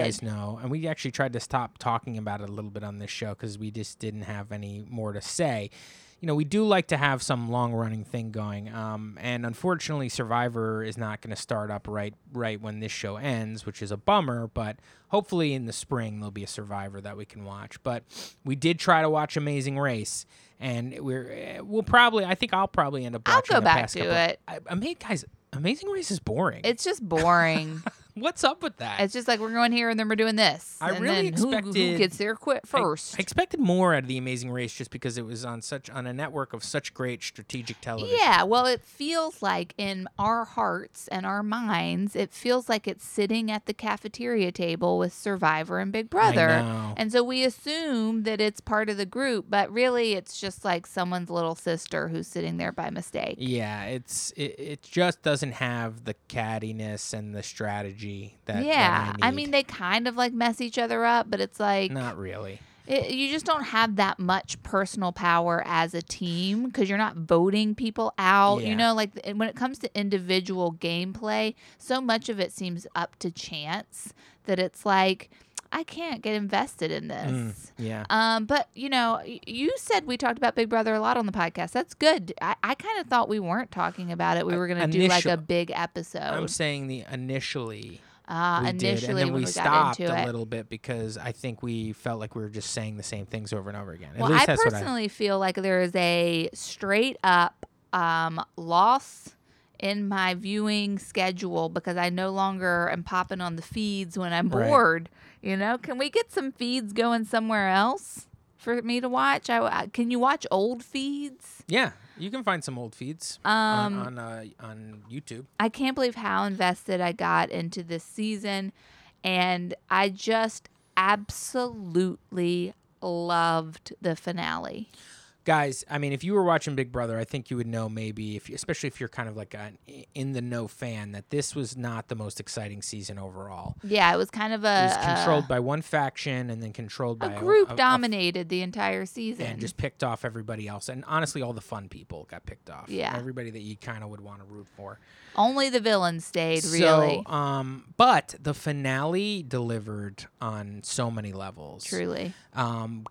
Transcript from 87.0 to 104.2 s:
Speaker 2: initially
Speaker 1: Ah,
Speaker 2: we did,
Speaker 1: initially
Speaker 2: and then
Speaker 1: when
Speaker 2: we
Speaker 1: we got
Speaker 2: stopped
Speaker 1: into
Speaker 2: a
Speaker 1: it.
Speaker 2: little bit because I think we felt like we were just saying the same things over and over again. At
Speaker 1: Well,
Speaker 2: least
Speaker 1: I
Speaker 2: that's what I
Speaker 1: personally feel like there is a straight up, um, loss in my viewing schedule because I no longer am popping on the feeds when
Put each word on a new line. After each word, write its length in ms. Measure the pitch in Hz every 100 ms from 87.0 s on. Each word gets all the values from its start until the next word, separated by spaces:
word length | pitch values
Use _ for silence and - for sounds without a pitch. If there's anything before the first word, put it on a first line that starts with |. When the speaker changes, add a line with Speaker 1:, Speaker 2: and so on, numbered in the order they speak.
| -
Speaker 2:
initially 920 | 127 131 135 - 143 113 107 107 - - - -
Speaker 1:
Ah, 320 | 165 175 170
Speaker 2:
we 80 | 120
did, 100 | -
Speaker 1:
initially 240 | 190 196 -
Speaker 2:
and 80 | -
then 80 | -
Speaker 1:
when 80 |
Speaker 2:
we 60 | 135
Speaker 1:
we 40 |
got 60 | 123
Speaker 2:
stopped 480 | 180 147 151 143 117
Speaker 1:
into 120 | 175
Speaker 2:
a 80 | 170
Speaker 1:
it. 40 | 120
Speaker 2:
little 200 | 117 110
bit 220 | 113 110
because 500 | 110 - 120 110 110
I 140 | 123
think 300 | - 131 110
we 280 | 120 113 110
felt 280 | 107 123 117
like 140 | 107 120
we 60 |
were 60 | 107
just 220 | 107 -
saying 260 | - 107 104
the 60 |
same 240 | - 107 98
things 260 | 110 104
over 160 | 107 98
and 80 | 101
over 140 | 101
again. 180 | 85 76
At 60 | 76
Speaker 1:
Well, 100 | 226
Speaker 2:
least 120 | -
Speaker 1:
I 20 | 285
Speaker 2:
that's 180 | -
what 100 | 466
I 40 | -
Speaker 1:
personally 300 | - 240 214
feel 300 | - 208 196
like 160 | 190 185
there 240 | 190 185
is 120 | 180 185
a 520 | 175 175 170 165 165
straight 600 | - - - 196 202 262 -
up, 420 | 190 180 175 - - _ _
um, 480 | 185 170 165 165 165 - -
loss 800 | 170 170 208 262 - - - - _ _ _ -
in 300 | 202 202 196
my 260 | 196 185
viewing 640 | 180 202 214 214 208 202 196
schedule 720 | - 202 185 185 190 170 165
because 280 | 165 180 175
I 120 | 175
no 220 | 180 190
longer 580 | 190 196 190 180 175 170
am 120 | 170
popping 380 | 170 185 185 190
on 160 | 175 165
the 60 |
feeds 540 | - - 214 196 180
when 140 | 185